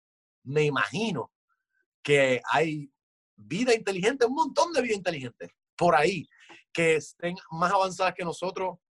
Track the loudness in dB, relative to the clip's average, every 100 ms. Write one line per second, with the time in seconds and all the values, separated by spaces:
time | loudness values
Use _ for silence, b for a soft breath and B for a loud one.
0 | _ _ _ _ -4 0 2 2 -2 -2
1 | -4 -4 -8 _ _ _ _ _ _ _
2 | 0 4 4 2 0 0 2 -2 -10 _
3 | _ _ _ _ -8 -2 2 0 0 0
4 | 0 2 0 2 -2 2 2 2 0 -2
5 | -4 -6 -8 -12 -18 _ _ 0 2 4
6 | 2 0 -8 B B B B -2 2 2
7 | 0 -8 -8 -8 -10 -4 0 2 0 0
8 | -2 -2 -6 -6 -6 -4 -6 -8 _